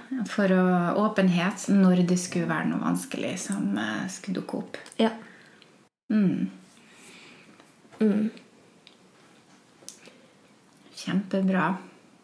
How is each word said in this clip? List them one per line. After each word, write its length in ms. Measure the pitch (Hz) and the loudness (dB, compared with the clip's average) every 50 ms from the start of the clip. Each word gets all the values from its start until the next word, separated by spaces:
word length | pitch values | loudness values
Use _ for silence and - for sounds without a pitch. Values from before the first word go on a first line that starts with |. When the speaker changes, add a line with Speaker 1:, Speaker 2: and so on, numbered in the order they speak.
| - - 262 254 208 - | -10 -10 -6 -6 -6 -6
Speaker 1:
for 180 | - - 202 185 | -2 0 2 4
å, 440 | 185 185 185 185 180 180 175 170 - - | 4 4 4 4 4 2 2 0 0 0
åpenhet 720 | 208 214 214 - 190 185 175 175 170 196 196 - - - | 0 0 2 2 2 4 4 2 0 0 -2 -4 -2 2
når 360 | 196 196 185 185 180 180 175 | 4 6 6 6 6 4 4
det 140 | 170 185 180 | 2 2 0
skulle 280 | - - - 175 165 165 | 0 -2 -4 -4 -2 -2
være 200 | 160 156 - - | -2 -2 -2 -2
noe 120 | - - | -2 -2
vanskelig 600 | - - - 180 180 - - - - - 180 185 | -2 -2 -2 -2 -4 -6 -8 -6 -6 -6 -6 -6
som, 380 | - - 196 196 190 196 202 208 | -6 -6 -4 -2 -2 -2 -2 -2
eh, 300 | 220 - 110 - - 190 | -4 -4 -4 -6 -6 -8
skulle 260 | 185 - - 196 185 - | -10 -10 -8 -6 -6 -6
dukke 160 | - - - - | -6 -6 -8 -8
opp. 200 | - - - - - - - - | -8 -10 -14 -18 -18 -14 -2 0
Speaker 2:
Ja. 120 | 226 226 226 - - - - - - - - - - _ _ _ _ _ _ _ _ - | 0 0 0 -4 -16 -20 -20 -20 -20 -20 -20 -20 -20 _ _ _ _ _ _ _ _ 0
Speaker 1:
Mhm. 400 | 214 214 202 175 143 - 185 185 - - - - - - - - - - - - - - - - - - - - - - - - _ _ _ - - - | 2 4 4 4 2 0 -2 -4 -6 -10 -20 -20 -20 -20 -20 -20 -20 -20 -20 -20 -20 -20 -20 -20 -20 -20 -20 -20 -20 -20 -20 -20 _ _ _ -16 -4 0
Speaker 2:
Mhm. 280 | 220 214 196 208 220 226 - - - - _ - _ _ _ _ _ - - _ _ _ _ _ _ _ _ _ _ _ - - _ _ _ _ - - - - - - - _ _ _ _ _ _ _ _ _ _ _ _ _ _ - - | 2 2 2 2 0 -2 -4 -8 -20 -20 _ -20 _ _ _ _ _ -20 -20 _ _ _ _ _ _ _ _ _ _ _ -20 -20 _ _ _ _ -20 -20 -20 -20 -20 -20 -20 _ _ _ _ _ _ _ _ _ _ _ _ _ _ -20 -18
Speaker 1:
Kjempebra. 800 | - - - 175 190 202 - - 196 190 190 185 180 156 170 190 - - - - - _ - _ _ | -14 -8 -2 -2 -2 -2 -2 -2 0 0 2 2 2 0 0 -2 -4 -8 -18 -20 -20 _ -20 _ _